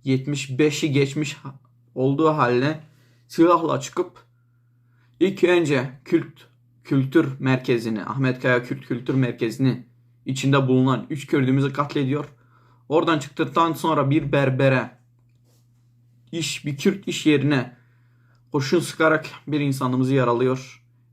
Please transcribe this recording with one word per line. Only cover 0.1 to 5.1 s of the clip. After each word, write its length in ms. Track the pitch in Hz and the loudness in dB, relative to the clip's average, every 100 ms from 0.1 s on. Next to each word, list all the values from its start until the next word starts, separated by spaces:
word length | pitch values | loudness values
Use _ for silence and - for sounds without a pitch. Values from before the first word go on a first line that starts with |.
| 131 143 143 - 131 | -2 -2 -6 -6 0
beşi 340 | 151 147 156 | 0 0 0
geçmiş 420 | 135 139 151 151 | 0 0 -2 -6
ha-, 200 | - 139 - _ _ _ | -8 -16 -20 _ _ _
olduğu 340 | 127 135 139 160 | -2 0 2 2
halde 520 | 151 123 123 143 156 - _ _ _ - | 4 2 2 0 -4 -10 _ _ _ -6
silahla 520 | - 170 165 160 131 | 2 4 4 2 -4
çıkıp 440 | - 170 180 - _ _ _ _ _ _ _ _ _ | -4 -6 -6 -8 _ _ _ _ _ _ _ _ _